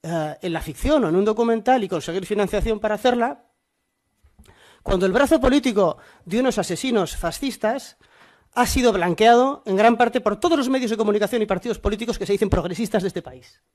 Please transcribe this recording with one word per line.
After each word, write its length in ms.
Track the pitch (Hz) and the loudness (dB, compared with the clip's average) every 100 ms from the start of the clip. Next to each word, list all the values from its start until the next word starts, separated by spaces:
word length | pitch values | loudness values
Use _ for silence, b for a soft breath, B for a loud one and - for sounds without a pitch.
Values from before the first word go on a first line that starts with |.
eh, 340 | 160 165 156 147 | -4 -4 -4 -6
en 120 | 185 | -6
la 80 | 165 | -6
ficción 420 | - 139 262 302 | -8 -6 0 2
o 60 | 196 | 2
en 60 | 175 | 2
un 80 | 208 | 0
documental 580 | 214 233 226 247 262 | 0 0 0 2 0
y 60 | 196 | 0
conseguir 360 | 175 151 175 180 | -6 -6 -8 -4
financiación 540 | 208 196 208 226 214 | -2 -2 -2 -2 -2
para 160 | 214 208 | -2 0
hacerla, 480 | 247 240 233 294 _ _ _ _ _ _ _ _ _ _ - b b b | 0 2 -2 -4 _ _ _ _ _ _ _ _ _ _ -20 b b b
cuando 220 | - 185 190 | -4 0 2
el 60 | |
brazo 300 | 202 285 311 | 2 2 4
político 560 | 254 285 262 208 180 - b b | 4 2 0 0 0 -2 b b
de 160 | - 214 | -6 -2
unos 180 | 262 208 | 0 -2
asesinos 600 | 180 170 262 226 165 - | -4 -4 -2 -2 -2 -4
fascistas 800 | 170 - 277 - 214 262 - _ b b b b b | -8 -6 -8 -4 -4 -4 -10 _ b b b b b
ha 120 | - 247 | -2 0
sido 280 | 269 247 | 2 2
blanqueado 680 | 190 175 165 220 240 262 294 - | 2 0 4 6 6 4 -2 -2
en 100 | 190 | 4
gran 220 | 220 226 | 4 4
parte 240 | 240 247 | 2 2
por 160 | 208 208 | -2 0
todos 200 | 349 320 | 0 2
los 120 | 254 | 0
medios 200 | 262 247 | 0 -2
de 80 | 214 | 0
comunicación 440 | 208 208 208 240 | 0 2 0 0
y 40 | 214 | -2
partidos 320 | 185 240 208 | -2 -4 -4
políticos 400 | - 208 226 - | -2 -2 -4 -6
que 80 | 196 | -2
se 60 | |
dicen 180 | 202 208 | 0 0
progresistas 540 | 185 175 180 226 214 | 0 -2 -6 -2 -2
de 60 | 180 | -2
este 120 | 175 | -6
país. 400 | 139 131 - _ _ | -12 -20 -20 _ _